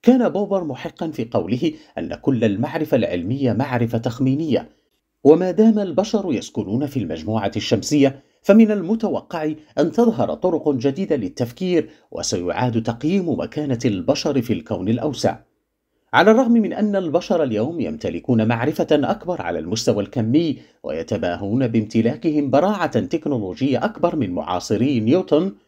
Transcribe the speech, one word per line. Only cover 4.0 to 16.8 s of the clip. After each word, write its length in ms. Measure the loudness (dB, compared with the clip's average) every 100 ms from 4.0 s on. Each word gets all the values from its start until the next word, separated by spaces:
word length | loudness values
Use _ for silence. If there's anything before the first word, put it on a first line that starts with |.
| -4 -2 0 0 0 -2 -2 _ _ _ _ _
وما 280 | 6 6 6
دام 280 | 4 4 4
البشر 540 | 0 -2 0 -2 -2
يسكنون 520 | -4 -4 -6 -4 -2 -2
في 140 | -4
المجموعة 520 | -4 -6 -2 -2 -2 -4
الشمسية 680 | 0 -2 2 4 4 2 _ _
فمن 300 | 4 6 8
المتوقع 840 | 4 -2 -2 -2 -4 -4 -4 -4 -6 -10 -2
أن 120 | 0
تظهر 420 | 4 2 2 -2
طرق 360 | 0 0 0 0
جديدة 460 | 0 0 -2 -2 -2
للتفكير، 760 | -2 -4 -6 -4 0 0 -2 -12 _
وسيعاد 720 | -10 -4 -4 -2 -2 0 0
تقييم 460 | -4 -4 0 0 0
مكانة 500 | -4 -4 -6 -4 -2 0
البشر 560 | -2 -2 -2 0 -2
في 120 | 0
الكون 360 | -4 -2 -4 -2
الأوسع. 480 | -2 -2 -2 -2 -4 _ _ _ _ _ _ _
على 180 | 4 6
الرغم 200 | 6 6
من 220 | 4 2
أن 220 | -2